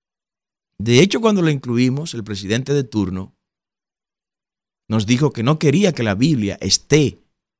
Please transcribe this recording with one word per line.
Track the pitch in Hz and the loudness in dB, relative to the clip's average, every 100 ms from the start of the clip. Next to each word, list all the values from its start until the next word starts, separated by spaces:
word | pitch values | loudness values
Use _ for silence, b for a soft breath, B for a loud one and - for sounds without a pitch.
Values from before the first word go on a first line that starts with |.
| _ _ _ _ _ _ _ - | _ _ _ _ _ _ _ -6
De | 107 120 | 2 6
hecho, | 196 247 | 6 4
cuando | 226 202 | 2 2
la | 160 | 2
incluimos, | 143 123 120 127 135 160 | 0 -2 0 0 -2 -6
el | 117 | -10
presidente | 104 101 98 113 131 | -10 -8 -4 -4 -2
de | 143 | -4
turno | 131 107 92 92 95 _ _ _ _ _ _ _ _ _ _ _ _ _ _ _ - | -2 -2 -2 -6 -12 _ _ _ _ _ _ _ _ _ _ _ _ _ _ _ -4
nos | 110 101 | -2 0
dijo | 127 147 | 0 0
que | - | -2
no | 117 156 | -2 0
quería | 151 147 196 | 2 2 0
que | 139 | -2
la | 113 98 | -4 0
Biblia | 143 139 101 87 | 0 0 -4 -6
esté | 98 - - 151 131 - _ _ _ | -4 -4 0 0 0 -4 _ _ _